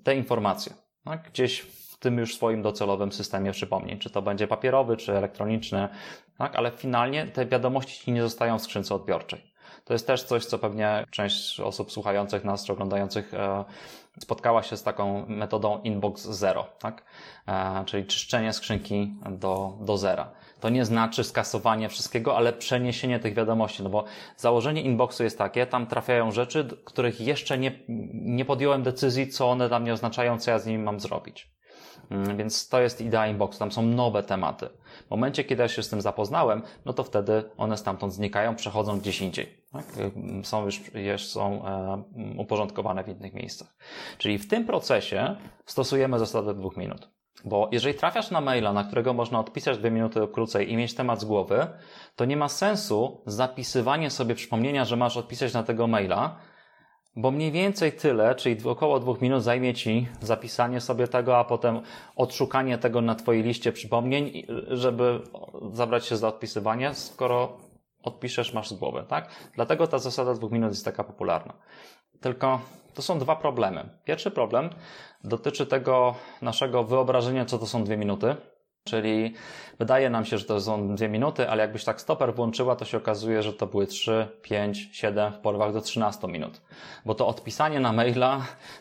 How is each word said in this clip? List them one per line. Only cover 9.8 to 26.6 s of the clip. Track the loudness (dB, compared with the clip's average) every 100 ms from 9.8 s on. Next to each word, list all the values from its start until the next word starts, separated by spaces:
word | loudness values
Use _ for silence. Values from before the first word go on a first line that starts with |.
To | -2
jest | -2 2
też | 0
coś, | 2 -2 0
co | -2
pewnie | -2 0 0 0 -2
część | -4 -2 -2 -4 -4
osób | -6 -4 -6
słuchających | -4 0 0 0 -2
nas | -2 -4
czy | -4
oglądających, | -4 -2 -2 -2 -4 -6
e, | -4 -2 -2 -4 -12 -18 -20 -20 -20
spotkała | -6 0 4 4
się | 2 -4
z |
taką | -4 -2 -2 -2 -4
metodą | -6 -2 0 0 0
inbox | -2 -2 -2 -4
zero, | -8 0 0 2 -2 -8
tak? | -10 -10 -18 -20 -20 -16 -4
E, | -2 0 -2 -2
czyli | -4 -2
czyszczenie | -4 0 0 0
skrzynki | -2 -2 -4 0 0 0 -4 -10
do, | -4 -2 0 -2 -6
do | -2 2
zera. | 2 0 -2 -10 -20 -6
To | 0
nie | 2
znaczy | 2 2 2 0
skasowanie | -2 -2 -2 0 0 0 -2
wszystkiego, | -6 -4 -2 2 4
ale | 4
przeniesienie | 2 -2 0 0 -2 0 0
tych | 0
wiadomości, | 0 2 2 2 -2
no | -2
bo | 0 -2 -8 -18 0
założenie | 4 4 4 0
inboxu | 2 2 2 2
jest | 0 2
takie, | 0 2 2
tam | 0 0
trafiają | -2 2 4 4
rzeczy, | 2 0 0